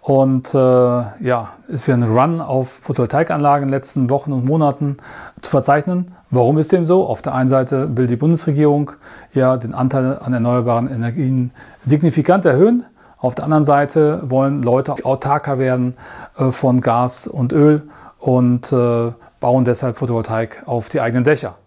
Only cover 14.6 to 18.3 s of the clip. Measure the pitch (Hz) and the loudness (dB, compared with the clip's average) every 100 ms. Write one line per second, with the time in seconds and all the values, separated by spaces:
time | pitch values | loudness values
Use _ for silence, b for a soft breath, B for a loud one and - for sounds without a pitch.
14.6 | 120 127 135 139 127 135 139 143 143 135 | 0 0 -2 -6 -4 -4 -2 -2 -2 -2
15.6 | 131 127 123 123 B B B - 131 123 | 0 0 -2 -6 B B B -2 -2 0
16.6 | 135 127 123 117 123 - - - 123 156 | 2 2 2 0 0 -4 -8 -4 0 4
17.6 | 147 151 151 B B _ - | 4 4 -2 B B _ 0